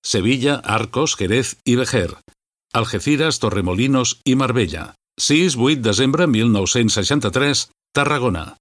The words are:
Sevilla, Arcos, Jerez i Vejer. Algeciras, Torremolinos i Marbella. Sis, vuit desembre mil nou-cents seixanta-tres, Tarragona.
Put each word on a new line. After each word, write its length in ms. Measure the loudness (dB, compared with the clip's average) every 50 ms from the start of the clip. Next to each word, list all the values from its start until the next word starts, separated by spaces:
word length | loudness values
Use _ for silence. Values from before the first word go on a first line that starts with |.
| -4
Sevilla, 500 | -2 -2 0 2 0 0 2 0 0 -2 -2 -2
Arcos, 540 | -2 -2 -2 -2 -2 -2 -2 -2 -2 -2 -4
Jerez 360 | -2 0 0 0 0 -2 -8 _ _
i 100 | 0 0
Vejer. 320 | 0 0 0 0 -2 -2 -2 -6 -14 _ _ _ _ _ _ _ _ _ _ -4
Algeciras, 640 | -4 -4 -2 -6 -4 0 0 0 2 2 -2 0 0 -2
Torremolinos 720 | -2 0 0 -2 -2 0 0 0 2 2 0 0 -2 -4 _ _
i 80 | 0 0 2
Marbella. 540 | 2 0 0 0 0 -2 -4 -10 -12 -14 -18 _ _ _ _ -6
Sis, 340 | 0 2 2 4 4 2 2 2
vuit 240 | 2 2 2 2 0
desembre 420 | 0 2 2 2 2 2 2 2
mil 240 | 2 2 2 4 4
nou-cents 460 | 4 2 2 0 0 2 2 2 0
seixanta-tres, 720 | 0 0 0 0 0 0 0 0 0 0 2 0 -2 -4 _ _ _ _ _ _
Tarragona. 640 | -2 0 0 0 0 0 -2 -2 -2 -6 -10 -16 _